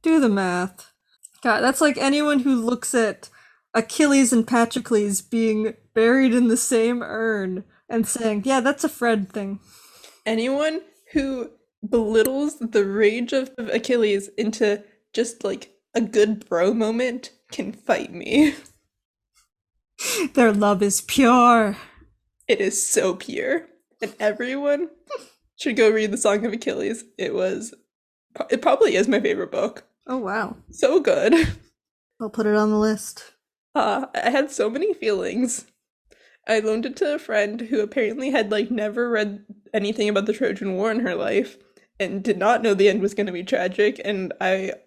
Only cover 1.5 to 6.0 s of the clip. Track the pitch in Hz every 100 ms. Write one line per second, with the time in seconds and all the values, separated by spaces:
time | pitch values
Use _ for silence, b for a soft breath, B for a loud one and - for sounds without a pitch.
1.5 | 214 247 277 302 - 269 285 302 285 262
2.5 | 254 226 247 - 254 220 - - b b
3.5 | b b 226 226 - 302 277 247 240 226
4.5 | 240 233 254 - 220 208 196 - 226 226
5.5 | 214 214 - _ -